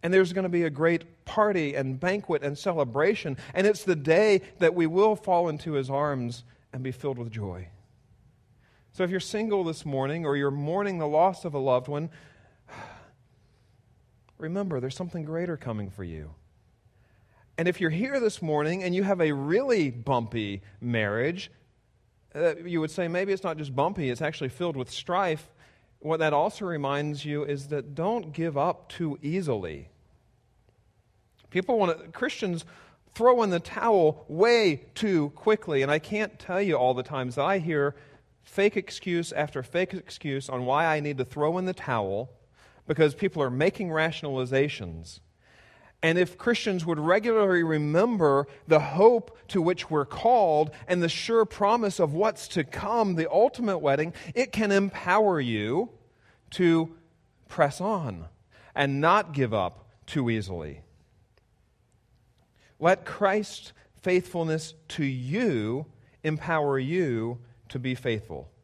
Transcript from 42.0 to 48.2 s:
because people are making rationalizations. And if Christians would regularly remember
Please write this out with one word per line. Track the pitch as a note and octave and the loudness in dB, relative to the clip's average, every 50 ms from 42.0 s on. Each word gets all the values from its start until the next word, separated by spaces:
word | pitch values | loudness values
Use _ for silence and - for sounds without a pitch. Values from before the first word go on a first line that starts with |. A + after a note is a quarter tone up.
| G#2 F#2+ G2 G2+ B2 C3+ - _ _ _ _ _ - - _ - _ | 0 -2 -4 -4 -6 -8 -14 _ _ _ _ _ -20 -20 _ -20 _
because | - D#3 C3 D#3+ D3+ C#3 | -6 2 2 2 2 2
people | - G3+ F#3+ - E3 | 0 -4 -4 -2 -2
are | C#3+ C3 | -2 -2
making | B2 C3 D3+ F#3 - - G3+ F3 | 0 0 0 0 0 -2 -8 -4
rationalizations. | D#3+ D#3 D#3 E3 D#3 - - D3 C3+ C3 B2+ B2 C3 C3+ C#3 D3 C3+ - G#2 F2 E2 E2 E2 - - - _ _ _ _ _ _ _ _ - _ _ _ _ - _ _ - | -2 -2 -2 -2 -2 -6 -8 -6 -4 -4 -4 0 0 0 0 0 -2 -8 -10 -10 -12 -12 -14 -16 -20 -20 _ _ _ _ _ _ _ _ -20 _ _ _ _ -20 _ _ 0
And | D#3+ E3 F3 | 2 2 2
if | F3+ F3 - | 2 0 -2
Christians | - - A#3+ A#3+ - - A3 F#3+ F3+ D#3+ | -4 0 0 0 0 0 -2 -2 -2 -2
would | F3 E3+ D3+ | -2 -2 -2
regularly | D3+ D#3+ F3+ G#3+ G#3+ A#3 A3+ A3 G#3 G3 F#3 F3 E3+ | 2 4 2 4 4 2 2 4 4 4 4 4 2
remember | D#3+ D#3+ D3+ D3+ D3 D3+ E3+ G#3+ A#3+ A#3+ G3+ | 2 0 0 0 2 2 2 2 2 2 4